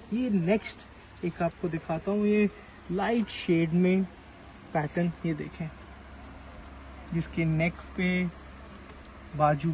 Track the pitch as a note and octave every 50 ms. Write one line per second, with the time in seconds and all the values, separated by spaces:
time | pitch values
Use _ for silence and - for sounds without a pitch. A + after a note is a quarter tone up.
0 | - - G#3 A#3+ B3+ B3 G3+ F#3+ E3 E3+ G#3+ A3 - - - - - - - -
1 | - - - - - F3 - - F3 E3 - - - E3+ D#3+ D#3+ - - E3 D#3+
2 | - G3 G3+ G#3 G#3 G#3 G#3 G#3 G#3 G3 - - - - - - - - F3 F#3+
3 | F#3+ G3+ A#3 A#3+ G#3 - - - - - E3+ E3 E3+ D#3+ E3 F3 F3+ F3+ F#3 F#3+
4 | F#3+ - - - - - - - - - - - - - - D#3 D3 D3+ - F3
5 | F3 F3 E3 - - E3+ D#3 D3+ D3+ D3+ - - E3 D#3 - - - - - -
6 | - - - - - - - - - - - - - - - - - - - -
7 | - - E3+ E3 D#3+ - - E3+ E3 D#3+ D#3+ D#3 E3 F3 - - - - - -
8 | F#3 F3+ F3+ F3+ F3+ E3+ - - - - - - - - - - - - - -
9 | - - - - - - - D3 D3+ D3 D3+ C#3+ D3 E3+